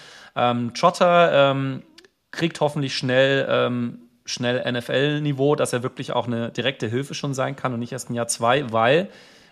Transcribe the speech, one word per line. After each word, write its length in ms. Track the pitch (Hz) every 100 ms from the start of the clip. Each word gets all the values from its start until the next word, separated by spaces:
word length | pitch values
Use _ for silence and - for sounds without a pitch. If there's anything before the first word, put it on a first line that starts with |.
| - - -
Ähm, 400 | - 120 120 120
Trotter, 800 | - 175 175 180 175 170 143 139
ähm, 300 | 135 135 131 - _ - _ _
kriegt 280 | - 139 -
hoffentlich 360 | 151 147 135 -
schnell, 500 | 131 131 135 139 -
ähm, 500 | 123 123 123 120 - - _
schnell 340 | - - 120 127
N-F-L-Niveau, 960 | 120 123 - 127 143 151 147 131 143
dass 200 | 143 127
er 100 | 123
wirklich 260 | 123 - 131
auch 160 | 123 117
eine 240 | 117 117
direkte 380 | - 117 139 113
Hilfe 260 | 120 139
schon 200 | - 143
sein 200 | 131 131
kann 180 | 139 131
und 60 | 117
nicht 140 | 120
erst 160 | 131 -
in 80 | 120
Jahr 100 | 117
zwei, 460 | - 117 135 127
weil, 380 | 113 117 156 202 - - - _